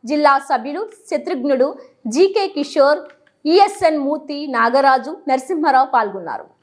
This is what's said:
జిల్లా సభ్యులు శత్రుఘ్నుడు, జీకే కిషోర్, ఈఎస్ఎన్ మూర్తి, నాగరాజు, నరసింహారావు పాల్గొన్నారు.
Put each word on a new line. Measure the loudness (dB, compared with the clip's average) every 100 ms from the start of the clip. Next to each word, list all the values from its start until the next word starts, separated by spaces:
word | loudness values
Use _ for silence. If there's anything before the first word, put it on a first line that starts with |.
| -4
జిల్లా | 0 2 2 0
సభ్యులు | -4 -4 -8 -10 -14 -6
శత్రుఘ్నుడు, | -6 -4 -6 -2 0 0 -2 -18 _ -6 0
జీకే | 2 2 -2 -6
కిషోర్, | -6 2 2 2 -4 _ _ _ 0
ఈఎస్ఎన్ | 4 4 4 0 0 -2
మూర్తి, | -4 -6 -10 -6 0
నాగరాజు, | 2 4 4 2 -2 -10 -4
నరసింహారావు | -4 -2 -2 2 2 2 0
పాల్గొన్నారు. | -2 -6 -10 -12 -12 _